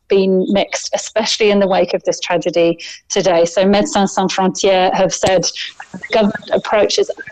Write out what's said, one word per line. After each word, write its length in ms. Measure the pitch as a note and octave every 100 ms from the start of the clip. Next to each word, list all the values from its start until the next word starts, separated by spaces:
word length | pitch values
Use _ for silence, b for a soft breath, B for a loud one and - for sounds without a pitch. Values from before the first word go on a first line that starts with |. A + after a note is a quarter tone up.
| -
been 380 | G3 F#3+ F#3 F#3
mixed, 400 | G3+ - - -
especially 560 | G3+ - G#3+ G#3+ - G#3
in 80 | G3+
the 80 | F#3+
wake 280 | F#3 F3
of 100 | F#3
this 160 | - E3
tragedy 580 | - F3 F3+ E3+ E3+ E3+ B B -
today. 360 | G3+ E3 E3
So 200 | E3+ G#3
Médecins 460 | F#3+ G3+ G#3 G#3 F#3+
Sans 220 | - F3
Frontières 600 | - F#3 - G3 F#3 F#3
have 180 | F#3 F#3
said 300 | - G3 F#3 E3 - B B -
the 60 | F#3 -
government 380 | A3 G3+ - -
approach 460 | F#3+ - G#3+ G3+ -
is 120 | G3 - -